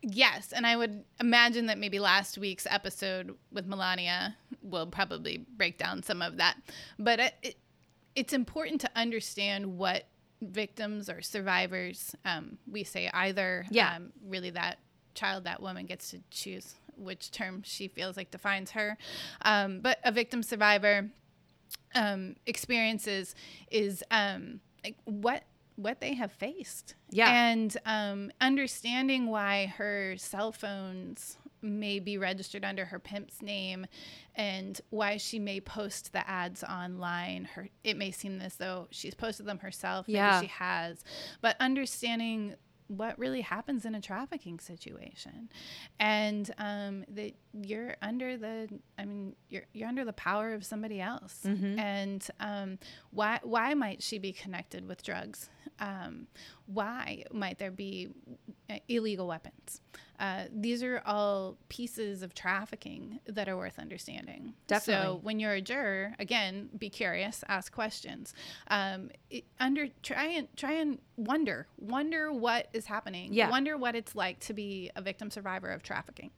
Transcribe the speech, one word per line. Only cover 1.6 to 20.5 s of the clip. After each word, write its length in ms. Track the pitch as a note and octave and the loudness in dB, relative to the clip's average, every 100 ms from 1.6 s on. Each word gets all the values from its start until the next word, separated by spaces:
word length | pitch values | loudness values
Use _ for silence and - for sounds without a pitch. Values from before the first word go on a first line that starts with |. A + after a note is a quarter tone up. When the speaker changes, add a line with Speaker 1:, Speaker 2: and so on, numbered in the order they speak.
| A#3 | 2
Speaker 1:
that 100 | G3+ | 2
maybe 200 | G#3 G3 | 2 4
last 380 | G3+ F#3+ G3+ - | 8 8 6 -2
week's 300 | G3+ F#3 - | -2 -2 0
episode 640 | G3+ G3 - G3 F#3 F#3 - _ | 2 0 -4 -2 -2 -4 -10 _
with 120 | G3+ F3+ | -6 -4
Melania 720 | G3 F#3 F3+ F3 F3+ F#3 G#3 - - | 0 2 2 2 2 0 -4 -14 -14
will 240 | G3+ F3 E3 | -4 -2 -2
probably 580 | F3+ F#3+ E3 D#3+ - D#3 G#3+ | -4 -6 -4 -4 -6 -8 0
break 220 | F3+ F3 | 0 0
down 260 | F3 F#3+ | -4 -4
some 180 | F3 F3+ | -2 -2
of 140 | E3+ - | -2 4
that. 180 | E3+ - - - - - | 4 4 -6 -16 -16 0
But 220 | A3 A3+ | 4 6
it, 120 | B3 - | 4 2
it, 140 | C4 - _ _ _ _ _ - | -8 -8 _ _ _ _ _ -2
it's 180 | C4 | 2
important 480 | C#4 A#3+ - D#4+ D4+ | 2 2 -2 0 0
to 80 | B3 - | 0 2
understand 800 | A#3 A3+ - - G3+ G3 G3 F3+ | 2 2 -2 0 0 2 -2 2
what 320 | F#3+ F#3+ - _ _ _ | 2 2 0 _ _ _
victims 680 | G#3 F#3+ G#3 - G#3+ G#3 G3 | -6 -2 -2 -2 -4 -4 -6
or 120 | E3+ | -6
survivors, 920 | - G#3+ F#3+ F#3 F#3 F#3 F3+ F#3 - - - | -4 -2 4 4 4 2 -4 -6 -10 -6 -2
um, 320 | E3 - - - | -2 -2 -12 -8
we 140 | G#3 | -6
say 260 | G3 F#3+ F3 | -4 -2 0
either, 520 | - F#3+ F#3+ F#3 F3+ F#3 | 2 2 2 2 0 2
Speaker 2:
Yeah. 240 | G#3+ F#3 E3+ | 6 6 4
Speaker 1:
um, 160 | F3 - G3+ | -8 -16 -8
really 220 | F#3+ F3+ | -6 -4
that 300 | F3 E3+ F3+ _ _ _ - | -2 -2 -2 _ _ _ -4
child, 280 | G3+ F#3+ F3+ | -2 -2 -4
that 160 | F3 | -6
woman 240 | F#3+ F3+ F3+ | -6 -8 -8
gets 240 | F3+ - | -8 -10
to 100 | - - | -12 -12
choose 420 | - - - - - - - | -8 -8 -8 -12 -20 -20 -14
which 320 | F#3+ F#3 - | -10 -10 -10
term 300 | - G3 F#3 | -6 -6 -6
she 240 | G3 - G3 | -8 -8 -6
feels 300 | - F#3 F#3 | -4 -6 -4
like 140 | F#3 | -10
defines 400 | F3+ G3+ G3 F#3+ | -6 0 0 0
her. 260 | A3+ G#3 G#3+ - - - - | -2 0 -2 -8 -8 -8 2
Um, 360 | - G#3+ G3 F#3 | 6 6 4 2
but 200 | B3+ - | 4 6
a 80 | B3 | 4
victim 300 | A3+ A#3 A#3+ | 4 2 0
survivor, 680 | A3+ | 0